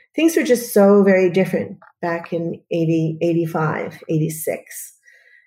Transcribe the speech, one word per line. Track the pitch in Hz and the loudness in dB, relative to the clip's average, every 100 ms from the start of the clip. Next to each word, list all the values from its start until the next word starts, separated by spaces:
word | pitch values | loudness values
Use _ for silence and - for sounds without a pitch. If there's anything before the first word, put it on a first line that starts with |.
| _ | _
things | - 320 330 | 0 0 2
were | |
just | 226 240 - | 0 0 0
so | 208 202 202 | 4 6 6
very | 196 185 185 | 6 4 2
different | 175 185 175 - - _ _ | 2 0 -2 -6 -12 _ _
back | 175 170 165 | -6 -6 -6
in | 170 165 - - | -6 -6 -10 -6
eighty, | 165 160 165 160 160 | -2 0 0 -2 -2
eighty-five, | 170 165 160 165 156 - - - - | -2 0 -2 -2 -4 -4 -8 -12 -6
eighty-six | 160 160 156 - - - - - _ _ _ _ _ | -2 -2 -6 -8 -8 -10 -18 -20 _ _ _ _ _